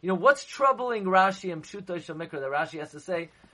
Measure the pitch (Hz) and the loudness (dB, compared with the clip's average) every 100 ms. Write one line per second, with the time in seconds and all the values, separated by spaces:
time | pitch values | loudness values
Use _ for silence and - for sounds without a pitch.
0 | 175 190 226 285 - - 269 247 247 226 | -2 4 4 4 0 2 2 2 -2 -2
1 | 190 185 190 190 190 165 - 202 190 175 | 2 4 4 2 -8 -8 -10 -14 -8 -8
2 | - 156 165 156 135 143 160 160 151 147 | -8 -10 -10 -8 -4 -2 -4 -6 -12 -12
3 | 143 175 165 _ _ | -6 -6 -6 _ _